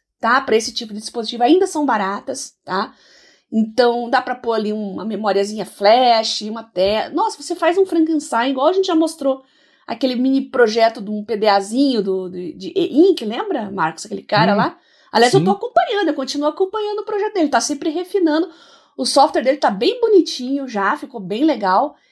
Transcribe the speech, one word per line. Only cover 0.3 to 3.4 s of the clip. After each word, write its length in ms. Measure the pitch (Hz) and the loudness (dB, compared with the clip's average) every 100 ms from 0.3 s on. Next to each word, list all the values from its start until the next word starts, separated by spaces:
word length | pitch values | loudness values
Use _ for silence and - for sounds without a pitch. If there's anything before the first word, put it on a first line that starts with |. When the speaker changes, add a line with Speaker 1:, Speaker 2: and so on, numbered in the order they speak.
| 254 | 0
Speaker 1:
Pra 160 | 269 226 | 2 0
esse 160 | 226 | 0
tipo 200 | - 226 | -8 -10
de 60 | 208 | -12
dispositivo 440 | 220 240 220 240 | -12 -8 -8 0
ainda 240 | 240 349 381 | 4 4 4
são 180 | 320 294 | -2 0
baratas, 680 | 226 190 202 - 175 - _ | 0 -2 -6 -8 -10 -12 _
tá? 300 | - 185 214 _ _ _ _ _ | -8 -6 -6 _ _ _ _ _